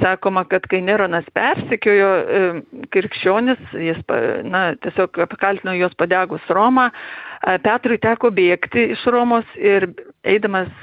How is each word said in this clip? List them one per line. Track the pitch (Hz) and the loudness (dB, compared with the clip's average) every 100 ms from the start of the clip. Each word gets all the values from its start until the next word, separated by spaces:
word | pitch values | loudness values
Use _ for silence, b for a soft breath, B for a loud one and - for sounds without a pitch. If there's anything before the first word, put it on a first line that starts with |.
sakoma, | 185 190 202 190 | 0 0 0 -2
kad | 180 185 - | 0 -2 0
kai | 185 | -2
Neronas | 185 208 190 170 165 | 0 0 0 -2 -4
persekiojo, | - 233 330 - 240 220 202 196 | -2 -2 -2 -4 -2 2 4 4
e, | 185 - 165 185 170 - - - | 2 0 0 0 -2 -10 -16 -4
krikščionis, | 190 196 - 190 202 247 254 - - | -2 -2 -2 0 2 2 -2 -4 -6
jis | 165 165 - | -4 -4 -2
pa-, | 117 117 - | -2 0 -2
na, | - 185 180 | -2 -2 -2
tiesiog | - - 180 185 - | -2 -6 -2 -2 0
apkaltino | 170 - 196 202 190 185 | -4 -2 -2 -2 -4 -2
juos | 180 | -2
padegus | - 175 185 185 170 - | 0 0 0 0 -4 -2
Romą, | 180 220 254 247 | 2 4 4 2
e, | - - - - - - 185 | -2 -16 -16 -16 -6 -2 0
Petrui | 208 233 247 233 | 2 0 0 0
teko | 220 226 240 | 0 2 2
bėgti | 196 180 175 - 240 226 | 4 2 2 -2 0 0
iš | 226 - | 0 0
Romos | 247 240 233 226 | 2 2 0 -2
ir | - 202 196 180 - - - | -2 2 2 0 -6 -20 -8
eidamas, | - 202 208 190 185 - | 0 0 0 -2 -4 -6